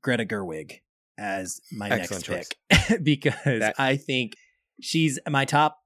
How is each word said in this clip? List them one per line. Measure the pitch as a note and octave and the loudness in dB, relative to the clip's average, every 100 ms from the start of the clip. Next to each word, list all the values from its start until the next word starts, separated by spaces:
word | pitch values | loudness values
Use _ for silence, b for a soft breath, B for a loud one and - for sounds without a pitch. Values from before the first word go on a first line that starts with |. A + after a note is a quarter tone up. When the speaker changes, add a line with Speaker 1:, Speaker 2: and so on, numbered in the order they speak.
Speaker 1:
Greta | C3+ A#2+ G#2 | 0 -2 -2
Gerwig | G#2 F#2 D#2 D#2 - _ _ _ - | -4 -6 -8 -12 -18 _ _ _ -10
as | G#2 G2 F#2 - _ | -6 -6 -6 -12 _
my | A2+ G2+ | -8 -4
Speaker 2:
Excellent | A2 F2+ F#2+ F2 | -2 -2 -8 -6
Speaker 1:
next | F2+ - - _ | -8 -8 -14 _
Speaker 2:
choice. | G#3+ - | 4 6
Speaker 1:
pick | A3 | 2
<laughs> | |
because | D3+ C#3+ D3+ - - A#2 | 2 2 0 0 -2 0
Speaker 2:
That | G#2+ - | 0 0
Speaker 1:
I | C3+ C#3 | 0 0
think | - C3 A#2 - b b _ _ | 0 -2 -2 -8 b b _ _
she's | - E3 D#3+ C3 - | -2 2 2 0 -2
my | C#3+ C3+ | 0 2
top | D3 D3+ - | 4 4 0